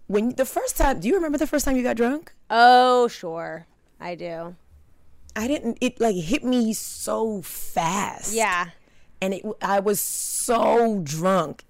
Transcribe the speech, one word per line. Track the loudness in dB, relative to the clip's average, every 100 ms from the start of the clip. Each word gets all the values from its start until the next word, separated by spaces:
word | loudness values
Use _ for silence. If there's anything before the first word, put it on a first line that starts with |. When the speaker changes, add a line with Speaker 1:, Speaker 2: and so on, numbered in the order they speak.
| -2
Speaker 1:
when, | 0 0
the | 0
first | -2 -2 -4 0
time, | 0 2
do | 0
you |
remember | 0 0 -2
the | 0
first | 0
time | 0
you | 0
got | 0 0
drunk? | 0 0 -8 -20 _
Speaker 2:
Oh, | 6 10 10 8 4 2
sure. | -2 -10 -10 -10 -12 -14 _ _ _
I | -12
do. | -10 -10 -10 -12 -14 _ -20 -20 -20 -20 -20 -14
Speaker 1:
I | -8 -4
didn't, | -4 -4 -2
it, | -4 0
like, | 0 0
hit | -2 -2
me | 0 0 0
so | -2 -8 -10 -6 -4 -4 -4
fast. | -10 -10 -6 -2 -2 -2 -4 -8 -6
Speaker 2:
Yeah. | -2 0 0 -4 -10 _ -20 -20 -8
Speaker 1:
And | -6
it, | -6 -8 -8
I | -2 0
was | 0 -2
so | -4 -6 -6 -6 -2 0 4 4 4 0
drunk. | -4 -2 2 2 0 -6 -8